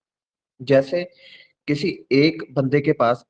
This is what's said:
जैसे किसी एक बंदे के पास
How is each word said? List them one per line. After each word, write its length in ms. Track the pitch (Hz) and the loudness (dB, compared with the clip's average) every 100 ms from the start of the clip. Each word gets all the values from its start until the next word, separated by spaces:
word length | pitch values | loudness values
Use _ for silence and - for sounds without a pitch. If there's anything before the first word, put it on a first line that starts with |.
| _ _ _ _ _ _ | _ _ _ _ _ _
जैसे 420 | 127 135 - 175 180 _ - - - _ - | 0 0 2 -6 -8 _ -20 -20 -20 _ -6
किसी 340 | 147 185 - - | -4 -4 -8 -2
एक 320 | 135 151 160 - | 2 2 0 -8
बंदे 300 | 131 135 143 | -4 0 0
के 120 | 139 | 0
पास 320 | 151 117 120 _ | 0 0 0 _